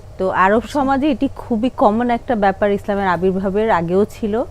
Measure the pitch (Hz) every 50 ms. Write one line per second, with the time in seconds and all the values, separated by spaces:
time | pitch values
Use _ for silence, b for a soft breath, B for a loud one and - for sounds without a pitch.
0 | - - - - 190 190 - 151 185 190 208 240 220 - - 294 262 269 269 269
1 | 277 311 262 - 277 - - - - - 240 214 240 254 - - 277 202 208 226
2 | 247 240 233 233 - - 240 208 202 196 190 - 208 208 202 196 - - 202 202
3 | 196 185 175 165 180 190 185 190 190 196 190 208 220 226 196 170 170 165 180 190
4 | 214 - - - 226 208 208 233 311 -